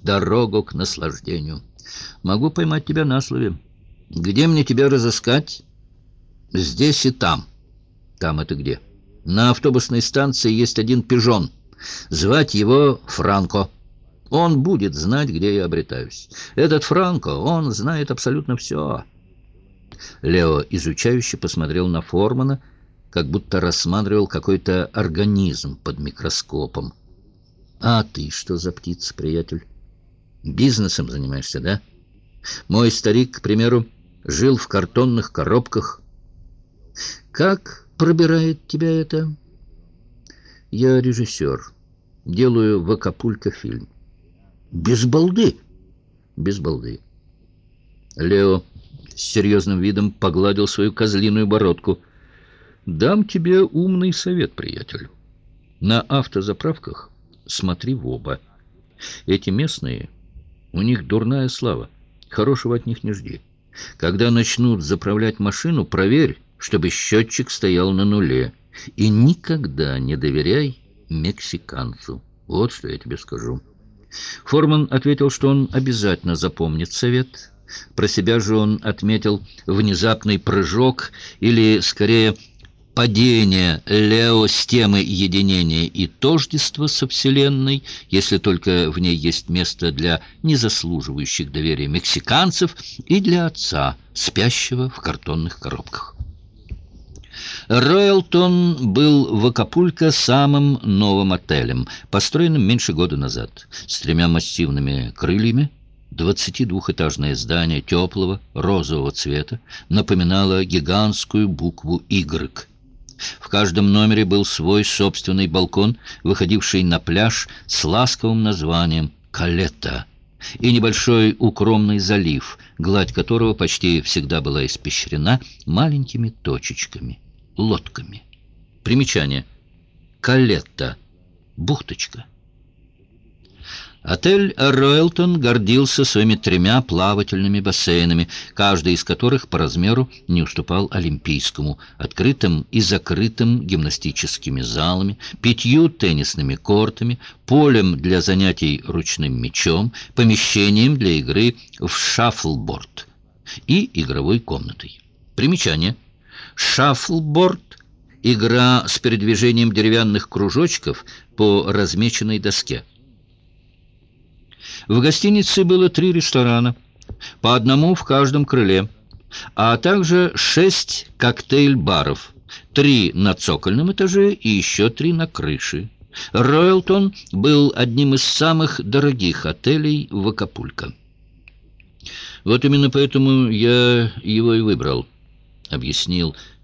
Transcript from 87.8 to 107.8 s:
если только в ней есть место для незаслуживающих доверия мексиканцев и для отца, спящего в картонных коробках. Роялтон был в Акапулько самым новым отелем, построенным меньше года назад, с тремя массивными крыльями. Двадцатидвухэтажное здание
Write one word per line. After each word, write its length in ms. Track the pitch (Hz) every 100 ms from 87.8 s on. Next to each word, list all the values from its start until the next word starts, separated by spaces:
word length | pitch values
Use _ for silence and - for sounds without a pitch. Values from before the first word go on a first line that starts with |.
| - - -
если 300 | 95 - 98
только 500 | 104 87 98 87 80
в 80 | 85
ней 180 | 87 85
есть 340 | 80 - -
место 420 | 87 85 - 82
для 300 | 71 85 82 - -
незаслуживающих 1080 | 160 143 113 - 85 82 73 71 69 - 71
доверия 360 | 71 78 71 71
мексиканцев 880 | 76 - - - 135 185 165 175 - - - -
и 140 | 185
для 260 | 185 175 165
отца, 520 | - - 73 67 - - -
спящего 720 | - - 117 - - 123 127
в 60 | -
картонных 640 | - - - 80 82 -
коробках. 560 | - - - - - - - - - - - - - - - - - - - - -
Роялтон 1300 | 117 135 190 202 196 180 175 180 180 175 151 120
был 440 | 101 151 143 127 110
в 80 | 120
Акапулько 640 | 120 110 170 180 - 160
самым 680 | - - 131 139 143 143 139
новым 520 | 110 98 104 98 98
отелем, 540 | 90 - 73 60 64 - - -
построенным 540 | 101 - 151 170 156
меньше 300 | 101 120 -
года 220 | 80 87 71
назад, 520 | 65 60 57 - - - -
с 140 | -
тремя 280 | 73 82 85
массивными 840 | 82 - - 82 69 69 69 60 -
крыльями. 540 | - 98 113 123 147 - - - -
Двадцатидвухэтажное 1200 | 65 85 101 - - 117 92 - - 78 73 73 71
здание 460 | 113 85 82 76